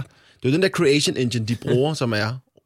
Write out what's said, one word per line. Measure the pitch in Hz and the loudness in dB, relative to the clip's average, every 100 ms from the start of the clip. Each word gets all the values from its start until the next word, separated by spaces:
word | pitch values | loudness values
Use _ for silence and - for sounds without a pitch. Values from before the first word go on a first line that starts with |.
| - _ _ _ | -6 _ _ _
Det | 123 | 0
er | |
jo | |
den | 160 | 2
der | 185 | 2
creation | 180 156 147 175 139 | 2 2 4 2 -2
engine, | 123 120 110 | -2 -2 -4
de | 113 | -4
bruger, | - 123 147 | 0 0 0
som | 151 120 | -2 -2
er | 104 107 131 _ _ | -2 -2 -6 _ _